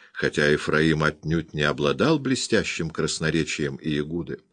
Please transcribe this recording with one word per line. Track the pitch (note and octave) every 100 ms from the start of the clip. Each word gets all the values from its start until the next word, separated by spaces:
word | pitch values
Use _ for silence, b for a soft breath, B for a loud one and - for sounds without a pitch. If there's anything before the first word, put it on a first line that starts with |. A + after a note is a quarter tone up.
| b
хотя | - D2 - D2
Ефраим | D2 - D2+ D#2+ D#2
отнюдь | D#2 - D#2 E2 D#2
не | D#2+
обладал | D2 C2+ C#2+ C#2 B2 D#3+
блестящим | C3+ C3 - G#2+ E2 - E2
красноречием | - D#2 - D#2+ D#2+ D2 - C#2+ C2+
Иегуды, | D#2 D2 D2 E2+ D#2 - _